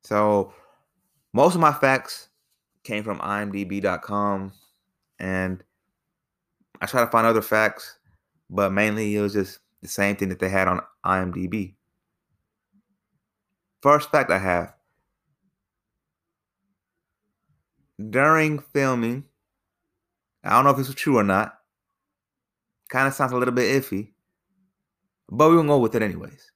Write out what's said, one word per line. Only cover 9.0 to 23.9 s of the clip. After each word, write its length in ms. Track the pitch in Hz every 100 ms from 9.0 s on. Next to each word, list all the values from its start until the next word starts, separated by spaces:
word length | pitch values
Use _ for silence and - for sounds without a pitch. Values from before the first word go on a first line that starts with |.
| 107 104
it 60 |
was 120 | 104
just 260 | 104 95 - _ _
the 60 | 87
same 280 | - 101 101
thing 140 | 98
that 100 | 90
they 100 | 92
had 180 | 95 95
on 140 | 90 - _
I 160 | 92 95
M 120 | 92
D 140 | 92 92
B. 280 | 107 95 _ _ _ _ _ _ _ _ _ _ 202 _ _ _ _ _ _ _ _ _ _
First 280 | 139 147 -
fact 220 | 156 131
I 80 | 95
have. 340 | 95 87 85 _ _ _ _ _ _ _ _ _ _ _ _ _ _ _ _ _ _ _ 196 196 _ _ _ _ _ _ _ _ _ _ _ - 107
During 500 | 120 147 160 156 151
filming, 680 | - 143 135 123 117 123 139 _ _ _ _ _ _ _ _ _ _ _
I 80 | -
don't 120 | 113
know 80 | 139
if 60 | 135
this 120 | 131
is 60 | 131
true 220 | - 123
or 60 |
not. 360 | 101 98 107 - _ _ _ _ _ _ _ _ _ _ _ _ _
Kinda 200 | 131 135
sounds 200 | 135 131
a 60 | 123
little 160 | 123
bit 300 | 123 120 135
iffy, 300 | 135